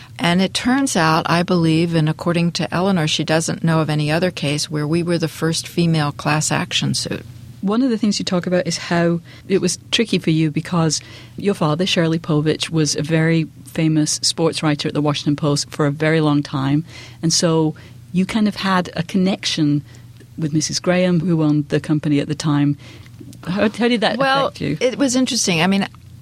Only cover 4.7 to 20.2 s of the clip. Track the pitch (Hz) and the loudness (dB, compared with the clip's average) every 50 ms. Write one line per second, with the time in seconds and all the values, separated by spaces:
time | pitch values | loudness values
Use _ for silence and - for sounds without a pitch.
4.7 | 156 151 147 147 160 170 170 170 175 165 170 151 - - 160 160 165 170 - - | -4 -4 -2 0 0 0 0 0 0 0 0 -2 -4 -2 -2 -2 -2 -2 -6 -6
5.7 | - - 175 170 165 160 151 147 143 - - 151 151 156 156 - 151 143 175 - | 0 0 2 2 2 2 0 -2 -4 -4 -2 0 0 0 0 0 0 -2 -2 -2
6.7 | - - 151 139 135 - - - - - - - - - - - - - - 190 | -4 -2 -2 -2 -2 -4 -4 -6 -8 -8 -10 -14 -18 -20 -20 -20 -12 -6 -2 -2
7.7 | 208 226 269 269 226 208 - 208 196 - 180 - 190 180 170 180 180 180 - 170 | 0 2 2 0 0 0 0 0 0 -2 -2 -2 -2 -2 0 0 0 0 0 0
8.7 | 165 - - - 175 170 170 175 170 170 - - - - - - 190 180 - 185 | -4 -6 -4 -2 0 2 4 2 2 0 -2 -8 -20 -14 -6 0 0 2 2 0
9.7 | - - - - - - 233 220 - 180 - - 160 156 160 156 147 165 160 - | -2 -4 -8 -4 0 0 0 2 0 0 2 2 2 2 2 0 0 -2 -4 -2
10.7 | 180 170 165 160 151 - - - - - - - - - - 202 202 - 180 151 | 0 0 2 2 0 -2 -6 -10 -20 -20 -20 -18 -12 -4 -2 -2 0 0 0 0
11.7 | 151 160 185 196 - 190 165 160 160 165 165 - 160 147 147 156 151 - - - | 2 0 0 0 2 2 2 2 0 0 0 0 0 2 2 2 0 0 -2 -2
12.7 | 165 160 156 147 - - 156 147 160 160 160 160 165 165 160 151 - - - - | 0 0 0 0 0 -2 -2 0 2 2 4 4 2 2 0 -2 -6 -16 -18 -10
13.7 | - - 160 160 156 156 151 151 - - - - - - 165 160 - - - 156 | -4 0 2 2 4 2 2 0 -2 -2 -2 -2 0 2 0 0 0 0 0 0
14.7 | 147 143 - 156 - 151 147 147 143 - - 160 147 143 - 147 143 147 - - | 0 0 -2 -4 -2 0 0 0 0 0 0 -2 0 0 0 0 0 0 -2 -4
15.7 | - - 156 143 143 156 156 156 160 160 156 151 147 147 143 - - 139 131 139 | -2 0 0 0 0 0 0 2 2 2 2 2 2 2 0 -2 -4 -4 0 0
16.7 | 143 151 165 - - - - - - - - 165 165 - - 170 160 160 160 156 | 0 0 0 -2 -10 -20 -20 -20 -10 -4 -2 0 0 2 2 2 2 2 2 0
17.7 | 151 - - - - - - - - 170 185 - - 226 214 208 190 - - 196 | 0 -4 -12 -20 -20 -20 -12 -4 0 0 0 0 2 0 0 0 0 -2 -2 0
18.7 | 190 180 180 - - - 165 - - 196 185 185 208 - - - - - 156 147 | 0 0 0 -2 -4 -6 -6 -2 0 0 2 2 0 -2 -4 -4 0 0 2 2
19.7 | 147 147 143 - - - - - - - | 2 0 -2 -4 -16 -20 -20 -20 -20 -20